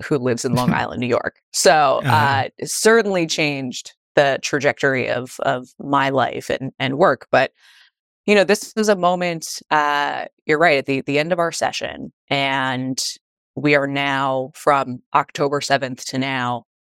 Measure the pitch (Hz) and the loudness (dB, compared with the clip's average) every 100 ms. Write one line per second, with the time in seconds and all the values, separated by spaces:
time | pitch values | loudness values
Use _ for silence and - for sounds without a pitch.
0 | - 147 127 120 135 120 123 - 120 - | -4 -2 0 -2 0 0 2 0 -2 -4
1 | 120 117 - - _ - 190 156 143 131 | -2 -2 -2 -10 _ 2 4 6 4 2
2 | 143 156 143 135 131 - 151 - 214 226 | 2 2 2 0 -2 -8 -8 0 4 4
3 | 208 190 165 - 151 139 131 - - - | 4 0 -2 0 -2 -2 -6 -10 -14 -20
4 | _ - 139 131 - 147 135 117 143 131 | _ 2 4 2 -2 0 0 2 0 0
5 | 110 120 127 - 147 131 127 - 143 139 | 0 -4 -6 -4 -2 -2 -6 -12 -2 0
6 | 139 135 123 - - - 131 - 131 139 | 2 0 0 -2 -6 -6 -6 -6 -4 2
7 | 180 139 - 131 135 _ _ _ _ _ | 2 2 0 2 2 _ _ _ _ _
8 | _ _ - 208 180 208 - - 214 196 | _ _ 2 4 4 2 -2 -2 0 2
9 | 175 180 180 165 - - - 151 147 147 | 2 0 -2 -6 -8 -14 -2 0 2 0
10 | 143 135 - _ - 151 170 143 131 135 | -2 -4 -10 _ -2 2 4 4 0 -4
11 | - 143 160 175 170 - 127 - - - | -2 -2 0 0 -2 -2 -4 -4 -8 -10
12 | 139 - - 143 135 135 131 127 131 131 | -16 -18 -6 -2 0 -2 -2 -2 -4 -6
13 | - - _ _ _ - 147 147 139 139 | -8 -10 _ _ _ -4 0 2 0 -2
14 | 143 135 139 131 131 - - 143 127 127 | -2 -2 -2 -2 -4 -4 0 0 0 -6
15 | _ 147 143 - 143 143 - 139 135 127 | _ -2 -2 -2 -2 -2 0 -2 -2 -8
16 | - 135 135 131 123 120 - _ | -8 -4 -2 -2 -2 -4 -8 _